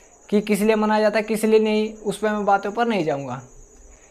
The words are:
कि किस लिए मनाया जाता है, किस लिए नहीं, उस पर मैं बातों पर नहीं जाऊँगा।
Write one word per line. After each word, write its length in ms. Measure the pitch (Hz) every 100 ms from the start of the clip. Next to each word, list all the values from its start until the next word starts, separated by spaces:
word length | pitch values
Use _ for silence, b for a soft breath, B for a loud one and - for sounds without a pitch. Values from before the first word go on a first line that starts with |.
| b b -
कि 120 | 208
किस 200 | 208 196
लिए 140 | 214 220
मनाया 240 | 214 214
जाता 180 | 214 220
है, 40 |
किस 220 | 214 214
लिए 140 | 220 220
नहीं, 320 | 214 214 214
उस 240 | - 208 185
पर 120 | 214
मैं 140 | 208
बातों 260 | 202 196 202
पर 140 | 208 233
नहीं 180 | 202
जाऊँगा। 360 | 156 139 135 120 120 - - - b b b